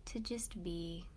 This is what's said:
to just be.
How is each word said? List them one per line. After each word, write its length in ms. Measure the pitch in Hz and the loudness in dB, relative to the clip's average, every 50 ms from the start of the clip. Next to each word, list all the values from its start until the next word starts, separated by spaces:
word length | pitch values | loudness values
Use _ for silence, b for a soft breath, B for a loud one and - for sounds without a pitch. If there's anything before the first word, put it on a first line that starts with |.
| - | -6
to 140 | - - 233 | -2 -2 -2
just 440 | 220 - 240 233 226 - - 214 175 | 0 2 2 2 2 0 0 0 0
be. 420 | 180 170 170 170 165 165 170 180 - - | 2 2 2 2 0 -2 -2 -4 -6 -8